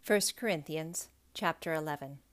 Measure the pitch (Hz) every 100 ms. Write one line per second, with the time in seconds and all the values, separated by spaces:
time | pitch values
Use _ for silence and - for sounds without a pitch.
0 | - 214 196 - 233 170 147 156 160 175
1 | - _ _ - 190 160 - 160 156 147
2 | 135 143 _